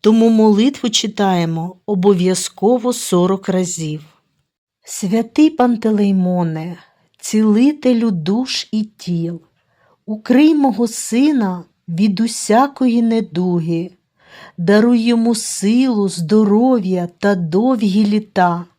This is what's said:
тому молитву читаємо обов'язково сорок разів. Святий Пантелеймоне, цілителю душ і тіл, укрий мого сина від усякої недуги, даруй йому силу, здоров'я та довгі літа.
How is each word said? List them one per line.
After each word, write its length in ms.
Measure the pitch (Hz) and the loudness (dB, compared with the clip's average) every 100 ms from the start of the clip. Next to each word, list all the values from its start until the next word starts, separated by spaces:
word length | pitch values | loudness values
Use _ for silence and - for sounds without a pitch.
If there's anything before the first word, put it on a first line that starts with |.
тому 280 | 208 226 226 | 4 4 4
молитву 640 | 220 214 208 240 277 247 | 4 4 4 2 0 -4
читаємо 840 | 220 214 - 196 180 165 165 170 185 - | -4 -4 -2 0 0 -2 -4 -8 -12 -6
обов'язково 1040 | 202 190 190 180 185 - - 196 247 247 | 0 2 2 2 -2 -6 -2 0 2 0
сорок 560 | 240 - 180 180 190 196 | -6 -2 0 0 -2 -2
разів. 560 | 185 175 - 160 151 147 _ _ _ _ _ _ _ | -4 -2 -6 -8 -10 -14 _ _ _ _ _ _ _
Святий 680 | - - 196 226 233 - 311 | -18 -8 -2 -2 -2 2 2
Пантелеймоне, 1300 | 311 247 226 226 214 202 190 180 180 170 160 165 180 _ _ _ _ | 4 0 2 0 0 2 2 0 0 -2 -4 -10 -14 _ _ _ _
цілителю 920 | - 214 220 214 269 294 254 240 226 | -4 0 2 4 2 2 0 0 0
душ 580 | 180 156 214 262 - - | -2 -2 -4 -4 -8 -6
і 120 | 214 | -6
тіл, 560 | 214 _ - 175 165 170 _ _ _ _ _ _ - | -8 _ -8 -6 -6 -10 _ _ _ _ _ _ -12
укрий 480 | 214 - 254 311 | -12 0 4 4
мого 340 | 311 277 202 233 | 4 0 0 -4
сина 760 | - - 226 285 285 202 180 175 _ - | -4 -4 0 2 2 -2 -4 -12 _ -10
від 320 | 165 208 185 | -2 0 0
усякої 840 | 226 - - 220 277 277 254 233 | -4 -4 0 2 2 0 0 0
недуги, 880 | 233 226 220 151 180 175 160 165 175 _ _ _ _ - - - | 0 0 -4 -4 -2 -2 -2 -4 -6 _ _ _ _ -20 -20 -8
даруй 420 | 170 208 233 240 | 2 4 4 2
йому 340 | 226 233 226 | 2 0 0
силу, 760 | 226 - - 196 233 262 220 202 | -2 -4 -4 0 2 2 0 -2
здоров'я 1000 | - 160 214 214 208 254 247 185 185 175 _ | -4 0 2 4 2 2 0 0 -4 -4 _
та 160 | 202 | -2
довгі 720 | 202 165 175 240 262 208 190 208 | -2 -2 -2 0 0 0 0 0
літа. 580 | 208 208 - 180 175 175 | 0 -4 0 0 0 -10